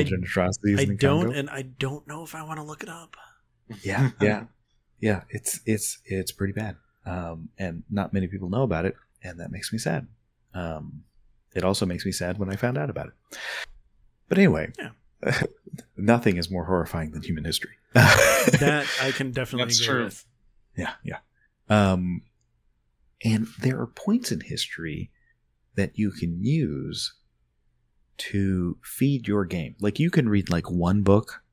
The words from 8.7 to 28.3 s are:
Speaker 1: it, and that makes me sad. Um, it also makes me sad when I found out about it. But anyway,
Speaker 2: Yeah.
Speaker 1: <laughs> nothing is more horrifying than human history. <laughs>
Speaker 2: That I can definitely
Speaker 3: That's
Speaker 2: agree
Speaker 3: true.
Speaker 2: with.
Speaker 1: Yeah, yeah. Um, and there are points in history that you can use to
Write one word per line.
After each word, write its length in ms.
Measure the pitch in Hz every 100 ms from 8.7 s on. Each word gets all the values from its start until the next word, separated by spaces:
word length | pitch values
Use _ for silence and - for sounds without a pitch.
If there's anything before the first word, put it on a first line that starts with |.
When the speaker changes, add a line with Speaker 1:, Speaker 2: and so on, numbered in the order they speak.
| 82 92
Speaker 1:
it, 100 | - _ _
and 160 | 92 85
that 120 | 87
makes 220 | 107 -
me 60 | 113
sad. 280 | 151 160 - - _ _ _
Um, 500 | 92 85 78 76 - - _ _ _ _ 92
it 80 |
also 220 | 92 98 92
makes 200 | 87 98
me 60 |
sad 260 | - 87 92
when 120 | 95
I 60 | 98
found 220 | 120 135
out 120 | 147
about 180 | - -
it. 60 | - _ - - - - - _ _ _ _ -
But 80 | 190
anyway, 340 | 190 80 78 -
Speaker 2:
Yeah. 140 | - - _ _
Speaker 1:
<laughs> 180 | - - - - - - - -
nothing 400 | 101 117 113 87
is 120 | 85
more 140 | 92 82
horrifying 460 | 92 82 85 78
than 120 | 78
human 200 | 76 80
history. 280 | 80 - - -
<laughs> 120 | _
Speaker 2:
That 920 | 120 101 - - - - - 143 147 139 -
I 100 | 135
can 200 | 131 135
definitely 340 | 123 127 123 123
Speaker 3:
That's 160 | 117
Speaker 2:
agree 140 | 117 127
Speaker 3:
true. 80 | 107
Speaker 2:
with. 200 | - - _ _ _ _ -
Speaker 1:
Yeah, 160 | - -
yeah. 140 | - - _ _ _ _ -
Um, 520 | 104 98 92 90 87 - _ _ _ _ _ _ _ _ -
and 240 | 113 110 113 -
there 200 | 131 127
are 60 | 120
points 440 | - - 240 -
in 80 | 92
history 680 | - - - - 82 76 95 _ _ _ _ _ _ -
that 220 | 95 -
you 140 | 107
can 320 | - 85 85
use 720 | 107 160 113 69 - - - - _ _ _ _ _ _ _ _ _ -
to 600 | -